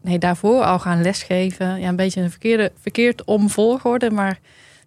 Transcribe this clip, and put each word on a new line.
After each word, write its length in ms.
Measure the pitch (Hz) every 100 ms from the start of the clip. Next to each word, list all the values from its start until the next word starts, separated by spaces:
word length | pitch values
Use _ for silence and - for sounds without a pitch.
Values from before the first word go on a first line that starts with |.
nee, 180 | 185 175
daarvoor 440 | 180 180 202 254
al 160 | 226 180
gaan 220 | 180 170
lesgeven. 800 | 175 202 - 180 185 180 185 185
Ja, 80 | 180
een 80 | 180
beetje 260 | 190 185
een 80 | 175
verkeerde, 420 | - 226 226 196 -
verkeerd 420 | - 226 240 233
om 260 | - 214 202
volgorde, 600 | - 220 254 240 240 233
maar 280 | 208 196 185 _ _ - -